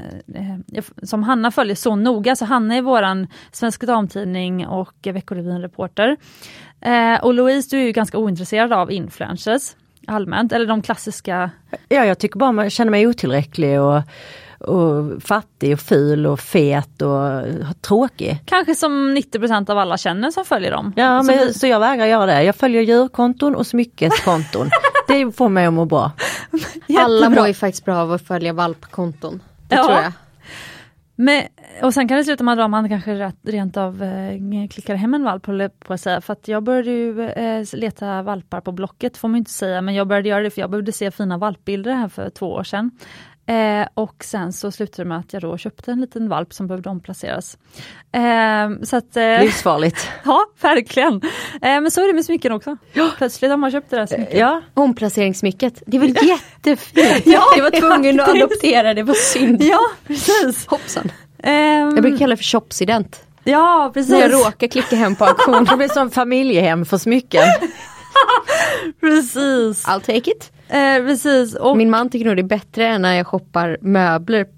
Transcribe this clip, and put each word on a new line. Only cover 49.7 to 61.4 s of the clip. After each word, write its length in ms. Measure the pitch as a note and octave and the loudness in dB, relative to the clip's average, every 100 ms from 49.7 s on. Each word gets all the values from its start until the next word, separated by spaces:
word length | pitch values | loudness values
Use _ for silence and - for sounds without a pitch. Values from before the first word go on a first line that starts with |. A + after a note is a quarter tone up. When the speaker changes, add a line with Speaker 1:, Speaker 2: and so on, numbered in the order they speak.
| D3+ D#3+ - - - | 2 0 -2 -12 -6
Speaker 1:
<laughs> 80 | |
Ja, 140 | C#4 D#4 G#4+ _ | 2 2 2 _
verkligen. 540 | D#4 D4 G#3+ - D4+ G3+ D#4+ - - | 2 2 0 0 0 0 -6 -8 -12
Eh, 260 | D4 B3+ C#4+ | -4 0 2
men 100 | D#4 | 2
så 100 | F4+ | 2
är 40 | G4 | 2
det 60 | |
med 120 | E4 | 2
smycken 280 | D#4+ E4 B3 | 0 -2 -2
också. 240 | G#3+ - D4 _ | -4 -8 -12 _
Speaker 2:
Ja. 180 | - D#4+ - | -2 -2 0
Speaker 1:
Plötsligt 320 | B3 - C4 | -4 0 0
har 80 | C#4+ | 0
man 120 | C4+ | 0
köpt 200 | C#4 - | -4 -4
det 60 | A#3+ | -4
där 100 | G#3+ | -4
smycket. 320 | - A3 F3 | -4 -2 2
Speaker 2:
Ja. 220 | A#3+ E4 - | 2 0 -4
Speaker 3:
Omplaceringssmycket. 1080 | - C#4 A#3 G#3+ G#3 G3 F#3+ G3 F#3 B3 - - | 2 2 2 -2 0 -2 0 -4 -2 -4 -6 -4
Det 100 | B3+ | 2
är 40 | |
väl 80 | C4+ | 2
Speaker 1:
<laughs> 60 | B3+ | 4
Speaker 3:
jättefint. 1040 | D#4+ E4+ - - - C#4+ - D#4+ D#4 C#4 D#4+ | 4 2 -4 -4 0 0 0 4 4 6 6
Speaker 1:
Ja, 160 | F#4+ A4+ C#4 | 8 8 8
Speaker 3:
Jag 60 | |
var 180 | C#4 E4 | 6 4
tvungen 400 | D#4+ F4 C#4 C4+ | 4 4 4 4
att 60 | C#4 | 4
Speaker 1:
faktiskt. 180 | F4+ | 4
Speaker 3:
adoptera 500 | - G#4+ D#4 A#3+ A3 | 4 2 4 4 4
det, 80 | G#3 | 0
vad 140 | G#3+ G#4+ | 0 0
synd. 460 | B4+ B3+ B3 A#3 | 0 2 2 4
Speaker 1:
Ja, 180 | D4+ F4+ A#4 - - | 4 4 2 -2 -8
precis. 600 | C#4+ - G#4 C4+ B3 - | -4 2 2 2 -2 -4
Speaker 3:
Hoppsan. 440 | C#4+ - - F3+ - - - | -6 -4 -8 -8 -10 -20 -6